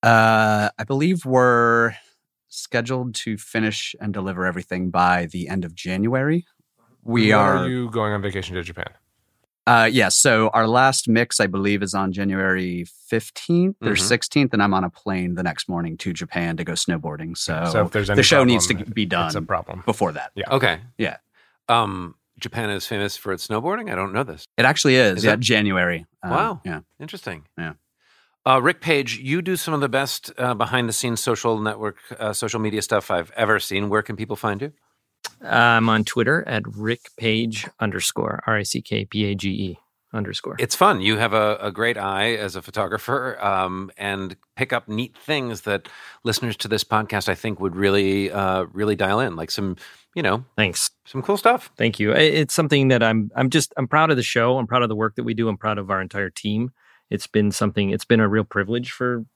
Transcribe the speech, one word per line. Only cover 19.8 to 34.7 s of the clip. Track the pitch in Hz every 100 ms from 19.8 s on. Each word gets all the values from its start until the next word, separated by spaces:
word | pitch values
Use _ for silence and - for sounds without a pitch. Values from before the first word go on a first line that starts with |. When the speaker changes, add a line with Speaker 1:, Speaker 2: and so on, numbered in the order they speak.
| 110
Speaker 1:
before | 113 95
that. | 71 64
Speaker 3:
Yeah. | - 95
Okay. | 135 123 82 120 _
Speaker 1:
Yeah. | 95 - _ _ _ _ -
Speaker 3:
Um, | 117 104 95 87 - _ _
Japan | - - 110
is | 101 -
famous | 107 101 -
for | 104
its | 92 -
snowboarding? | 107 143 214 214
I |
don't | 92 98
know | 101
this. | 131 76 - -
Speaker 1:
It | 123
actually | 147 147 127
is. | 113 90
Speaker 3:
Is |
Speaker 1:
Yeah, | 107
Speaker 3:
it? | 110
Speaker 1:
January. | 110 110 104 92 90 85 85 _
Um, | 92
Speaker 3:
Wow. | 127 220 185
Speaker 1:
yeah. | 190 160 - _
Speaker 3:
Interesting. | 147 - - 85 76 -
Speaker 1:
Yeah. | 82 76 _ _ _ _ _ _ -
Speaker 3:
Uh, | 131
Rick | 131 175
Page, | 165 147 127 113
you | 131 165
do | 180 185
some | -
of | 156
the | 139
best, | 131 135 - - -
uh, | 127
behind-the-scenes | 113 - 127 117 110 127 113
social | - 113 117 110
network, | 107 107 107 - - -
uh, | 110
social | 104 113 117
media | 107 104
stuff | - 107 -
I've | 90 85
ever | - 107 104
seen. | - 98 104
Where | 107
can | 104 107
people | 110 107
find | 113 101
you? | 143